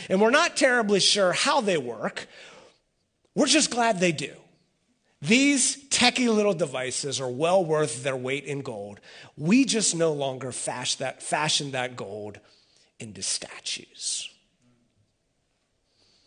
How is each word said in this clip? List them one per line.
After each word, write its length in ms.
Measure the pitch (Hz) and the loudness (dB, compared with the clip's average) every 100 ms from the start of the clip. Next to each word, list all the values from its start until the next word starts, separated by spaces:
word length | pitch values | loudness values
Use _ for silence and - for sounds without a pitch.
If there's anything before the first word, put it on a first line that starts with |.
| - | -2
and 120 | 190 | 2
we're 100 | 220 | 4
not 260 | 277 339 - | 4 2 2
terribly 440 | 277 247 214 202 | 2 2 2 2
sure 320 | - 208 185 | 2 2 2
how 280 | 160 262 294 | 2 2 2
they 160 | 208 170 | 2 0
work. 500 | 123 110 156 - - - - - - _ _ _ _ _ _ | -2 -6 -6 -6 -14 -18 -20 -20 -20 _ _ _ _ _ _
We're 120 | - 269 | 0 4
just 240 | 294 262 | 4 2
glad 280 | 233 233 196 | 2 2 2
they 140 | 180 | 0
do. 220 | 151 135 73 _ _ _ _ _ _ _ _ | 0 -6 -12 _ _ _ _ _ _ _ _
These 680 | 143 233 277 285 - - - | 2 4 4 4 0 -2 -4
techie 440 | - 247 247 247 | 2 2 4 2
little 220 | 214 208 | 4 2
devices 680 | 175 165 131 131 - 143 123 | 0 -2 -4 -4 -4 -6 -4
are 80 | 131 | -6
well 340 | 123 165 190 | -2 2 2
worth 420 | 170 151 151 127 | 4 2 0 -2
their 120 | 135 131 | -4 -4
weight 280 | 127 139 | -2 -4
in 180 | 143 143 | -4 -8
gold. 380 | 127 110 101 101 - - - - | -8 -10 -12 -14 -20 -20 -20 -6
We 280 | 151 233 | 4 4
just 320 | 254 214 196 165 | 4 2 0 2
no 160 | 165 | 0
longer 400 | 147 139 131 135 | 0 -4 -4 -8
fash-, 440 | 117 - 123 123 - | -8 -6 -6 -6 -4
that, 260 | 131 - | -6 -8
fashion 480 | - 165 151 - 147 | -4 -2 0 0 -2
that 240 | 131 127 123 | -4 -6 -6
gold 420 | 107 104 104 101 _ _ _ _ _ _ | -10 -10 -10 -14 _ _ _ _ _ _
into 200 | 117 98 | -16 -10
statues." 1120 | 95 - - - - - - - - - - - _ _ _ _ _ _ _ _ _ _ _ _ _ _ _ _ _ _ | -6 -6 -8 -12 -10 -10 -10 -10 -8 -6 -8 -18 _ _ _ _ _ _ _ _ _ _ _ _ _ _ _ _ _ _